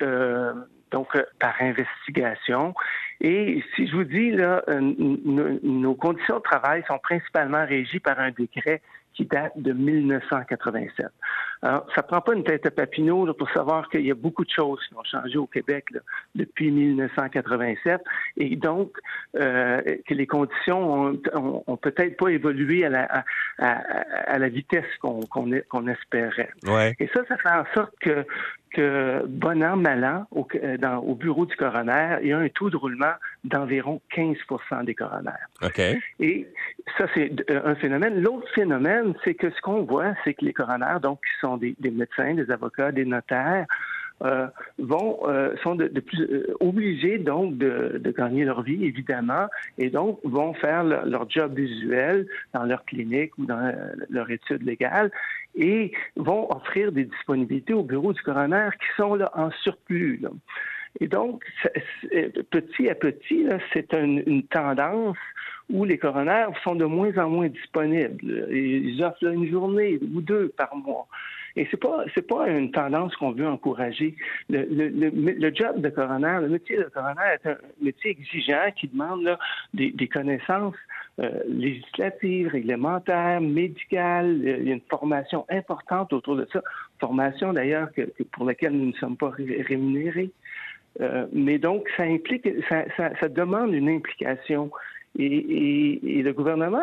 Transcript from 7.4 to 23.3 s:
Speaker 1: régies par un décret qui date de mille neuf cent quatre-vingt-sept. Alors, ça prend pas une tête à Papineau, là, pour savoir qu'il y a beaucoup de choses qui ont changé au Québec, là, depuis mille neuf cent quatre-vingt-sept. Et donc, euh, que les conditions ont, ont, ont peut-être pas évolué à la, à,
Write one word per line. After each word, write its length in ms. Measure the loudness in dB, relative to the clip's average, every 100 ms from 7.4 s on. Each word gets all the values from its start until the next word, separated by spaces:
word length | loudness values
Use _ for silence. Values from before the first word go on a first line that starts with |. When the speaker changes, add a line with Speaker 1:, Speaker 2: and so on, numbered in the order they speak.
| 2 2
Speaker 1:
régies 360 | 2 0 0 -2
par 200 | 0 0
un 120 | 0
décret 500 | -2 -4 -2 -2 -2 _ -20 _
qui 120 | -6 0
date 260 | 0 -2
de 180 | -2 -2
mille 360 | 2 2 4 4
neuf 160 | 2 0
cent 140 | -4
quatre-vingt-sept. 720 | -2 -4 -2 -4 -6 -6 -8 -6 -6 -6 -6 -2
Alors, 240 | 0 0 0
ça 80 | -2
prend 180 | 0 0
pas 140 | 2
une 80 | 0
tête 240 | 2 2 0
à 60 |
Papineau, 520 | 0 -2 2 2 4
là, 80 | 2
pour 160 | 0 -2
savoir 380 | 0 2 0 0
qu'il 160 | 0
y 60 | 0
a 40 |
beaucoup 300 | 0 -2 -2
de 60 | -2
choses 300 | 0 0 0 -8
qui 60 | -10
ont 80 |
changé 340 | -8 -6 -2 -2
au 80 | -2
Québec, 380 | -2 -2 -4 -4
là, 80 | -10 -8 -10 -8
depuis 380 | -6 -4 0 2
mille 240 | 4 4 4
neuf 160 | 0
cent 140 | -2 -2
quatre-vingt-sept. 720 | -2 0 0 0 0 0 0 0 -6 -4 -2
Et 200 | -2 0
donc, 340 | 0 0 -2 -4 -12 -12 -6 0
euh, 440 | 2 4 4 2 2 -2 0
que 60 |
les 120 | 0 2
conditions 680 | 2 2 0 2 2 4
ont, 280 | 4 2 0 -2
ont, 300 | -2 -2 -4
ont 120 | -4 -2
peut-être 400 | 0 2 0 4
pas 140 | 4
évolué 540 | 4 2 2 4 4
à 40 | 4
la, 160 | 4
à, 200 | 2 0 -2